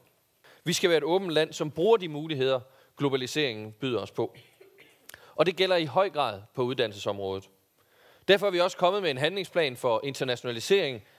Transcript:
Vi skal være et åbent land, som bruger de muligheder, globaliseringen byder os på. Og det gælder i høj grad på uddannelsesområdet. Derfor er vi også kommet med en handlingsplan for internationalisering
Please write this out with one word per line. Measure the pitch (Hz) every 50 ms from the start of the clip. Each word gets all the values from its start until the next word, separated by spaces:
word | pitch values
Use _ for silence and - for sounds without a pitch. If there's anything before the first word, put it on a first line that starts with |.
| _ _ _ _ _ _ _ _ _ - - _ -
Vi | 160
skal | 175 - - 180
være | 170 151
et | 143
åbent | 156 170 190 196 175
land, | 156 156 160 -
som | - - 165 151
bruger | - 160 170 214 233
de | 220 185 160
muligheder, | 147 147 156 160 156 131 131 131 131 123 120 - _ _ _ _ _
globaliseringen | - 143 139 131 131 127 120 - 151 151 131 110 107 107 110
byder | 107 - 139 131 120 101
os | 98 -
på. | - - 113 - - - - _ _ - - - _ - - _ _ _ _ - - - - - -
Og | - 156
det | 180 180
gælder | 156 185 185 185
i | 175 160
høj | 143 120 185 196 190
grad | - 147 139 117 101 98 104 - -
på | 135
uddannelsesområdet. | 127 123 135 127 120 107 101 101 - 113 101 98 98 95 95 95 - - _ _ _ _ _ _ _ _ _ _ _ _ _ _ _ -
Derfor | 196 196 196
er | 202
vi | 180 175
også | 175 190 -
kommet | - 180 175 196 208
med | 190 160
en | 131 127
handlingsplan | 147 160 190 202 175 - - 175 160 139 123
for | - - 127 113 107 -
internationalisering | 139 131 - 143 131 123 117 - 123 120 113 - - 190 196 170 139 127 107 - _ _